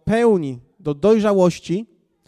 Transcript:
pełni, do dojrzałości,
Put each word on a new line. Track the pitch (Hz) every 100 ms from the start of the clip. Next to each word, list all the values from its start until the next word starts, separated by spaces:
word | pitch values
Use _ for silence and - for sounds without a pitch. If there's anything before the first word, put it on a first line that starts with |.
pełni, | - 220 233 196 143 123 - _
do | 151
dojrzałości, | 143 190 226 208 196 180 - - 175 226 _ _ _